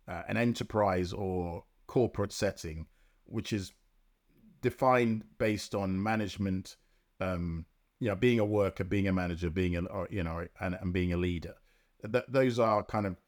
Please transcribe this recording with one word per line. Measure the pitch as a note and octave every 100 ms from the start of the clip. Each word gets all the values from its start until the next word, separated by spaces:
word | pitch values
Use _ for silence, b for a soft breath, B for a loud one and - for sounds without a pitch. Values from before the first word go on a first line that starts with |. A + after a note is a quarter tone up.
| -
uh, | F2 -
an | G#2+
enterprise | A#2+ A#2 G#2+ A2 G2+ F#2 F2
or | - F#2+ F2+ F2 F2 - _ -
corporate | C3+ A2 - G2+
setting, | - G2+ - E2+ D#2+ D#2+ _ _ _ -
which | A2+ -
is | G#2+ F#2 - _ _ _ _ _ _ - _
defined | B2 - C3 B2+ A#2+ A2 - _
based | A2 G#2 -
on | G#2 G2 F#2+
management, | G#2 A2 G2+ G2+ G2 F#2+ - - _ _ _ _
um, | F#2 F2+ F2 E2 E2 _ _ _
you | A#2
know, | G2
being | B2 A#2
a |
worker, | G#2 G#2 F#2+ -
being | F2+ G2+ G2
a |
manager, | F#2 F2 E2+ E2+
being | F2 F2+ F2
a, |
or, | F#2 G2+ F2
you | G2+
know, | E2 E2 F2 -
and, | F#2+ F2+
and | F#2
being | F2+ F2+
a | F2
leader. | F2+ F2 E2+ - _ _ _ _ A2
Th-, | A#2+ -
those | C3 C3 A#2
are | A2 G#2
kind | G2+ G#2+ G2+
of | F2+